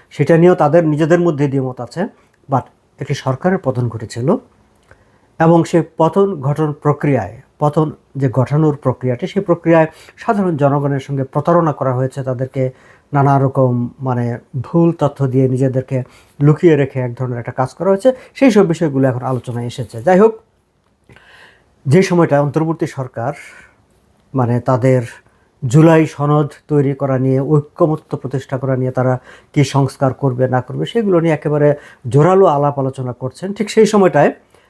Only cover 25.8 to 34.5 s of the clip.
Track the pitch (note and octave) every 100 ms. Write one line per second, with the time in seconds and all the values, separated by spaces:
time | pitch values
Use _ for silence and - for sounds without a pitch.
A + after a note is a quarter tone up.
25.8 | D#3+ D#3+ D3+ - C#3+ D3+ C#3+ - - D3
26.8 | C#3 C#3 C#3 C3 C3 C3 C3+ D3+ D3 -
27.8 | E3+ D#3 - C#3 B2 C3+ - C3 C3 B2+
28.8 | B2+ B2 B2+ B2+ - - _ D3 C3+ C#3
29.8 | C3+ - C3 A#2+ C#3 B2 B2+ B2+ - C3
30.8 | D#3 A#3 G#3 E3+ E3 D3+ D#3 D3 D3 C#3+
31.8 | - - B2 C3+ E3 F#3+ F#3 C#3+ C#3+ C#3
32.8 | C3+ C3 B2+ A#2+ B2+ - F#3 G3+ G#3 -
33.8 | G#3+ G#3 F3+ D3 F#3 - _